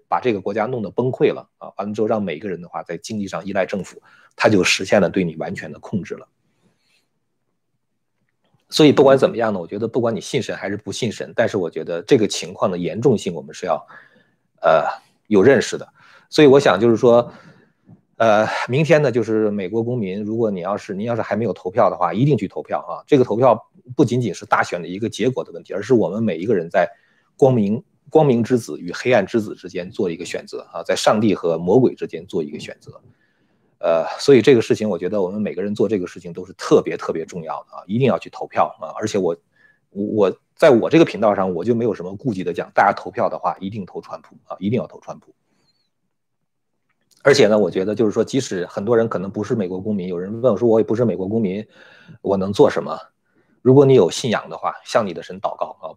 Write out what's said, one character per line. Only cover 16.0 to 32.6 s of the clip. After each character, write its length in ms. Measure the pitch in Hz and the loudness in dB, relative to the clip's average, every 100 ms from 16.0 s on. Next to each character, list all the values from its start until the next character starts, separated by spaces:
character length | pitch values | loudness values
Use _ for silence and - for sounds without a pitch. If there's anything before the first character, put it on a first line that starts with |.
| _ _ _ | _ _ _
所 160 | - | 6
以 20 | 147 | 8
我 140 | 139 | 8
想 180 | 139 95 | 6 2
就 120 | 117 | 2
是 40 | |
说， 380 | 110 123 120 120 - - _ _ _ _ - _ _ | 4 6 4 2 -12 -20 _ _ _ _ -20 _ _
呃， 280 | 113 107 110 - - | 2 4 2 -4 -4
明 160 | 127 | -2
天 160 | 156 151 | 4 4
呢， 100 | 143 | 4
就 120 | 120 | 0
是 280 | 110 110 107 | 0 0 0
美 160 | 104 90 | -2 -4
国 160 | 113 | -4
公 140 | 113 123 | -4 -4
民， 260 | 98 98 | -4 -6
如 140 | 107 113 | -6 -2
果 140 | 110 | -2
你 100 | 95 | -2
要 160 | 85 98 | -4 -6
是， 160 | - | -6
您 140 | 95 117 | -8 -4
要 100 | 113 | -4
是 60 | |
还 120 | - | -4
没 120 | 107 113 | -2 -2
有 80 | |
投 160 | 90 - | -4 -4
票 180 | 123 98 | 2 0
的 80 | 82 | 2
话， 160 | 87 | -2
一 140 | 90 143 | 0 2
定 100 | 123 | 2
去 100 | - | -2
投 160 | - | -8
票 180 | - 82 | -8 -8
啊！ 220 | 87 80 - | -8 -14 2
这 100 | 139 | 2
个 80 | |
投 100 | 123 | 2
票 360 | 107 131 107 - _ - 127 | 2 2 2 -2 _ -10 0
不 80 | |
仅 160 | 127 123 | 2 2
仅 140 | 117 | -2
是 100 | 80 | -6
大 180 | 104 127 | -2 -2
选 200 | 113 87 | 0 -6
的 40 | 82 | -8
一 120 | 92 | -8
个 100 | 110 | -8
结 220 | - 120 | -2 -4
果 120 | 123 | -2
的 80 | - | -10
问 100 | 82 | -16
题， 100 | - | -10
而 100 | 92 | -10
是 120 | 101 | 2
我 160 | 123 85 | 2 2
们 120 | 104 | -2
每 140 | 110 80 | -4 -4
一 80 | |
个 100 | 101 | -2
人 140 | 98 82 | -2 0
在 180 | 95 85 - _ _ _ _ | 0 0 -4 _ _ _ _
光 160 | 135 | 4
明， 280 | 123 101 117 - _ _ | 4 0 -2 -6 _ _
光 180 | 156 147 | 2 4
明 160 | 117 | 2
之 160 | 113 123 | 2 -2
子 200 | - 76 | -2 -12
与 120 | 87 | -12
黑 200 | - 123 | -6 2
暗 120 | 120 | 2
之 160 | 95 117 | 2 -2
子 140 | 107 | -4
之 140 | - 92 | -12 -12
间 200 | 92 90 | -10 -10
做 220 | - 95 | -6 -6
一 60 | 82 | -6
个 80 | |
选 200 | 82 - | -10 -10
择 220 | - - - | -12 -16 -14
啊， 100 | 85 | -14
在 120 | 85 | -4
上 260 | 92 - 110 | 0 2 2
帝 140 | 110 | 2
和 220 | 85 85 82 | 0 -2 -2
魔 220 | 87 117 | 2 4
鬼 160 | 117 | 4
之 120 | - - | 0 -10
间 200 | 80 85 | -10 -8
做 160 | 90 | -6
一 80 | 76 | -6
个 80 | |
选 180 | 76 | -10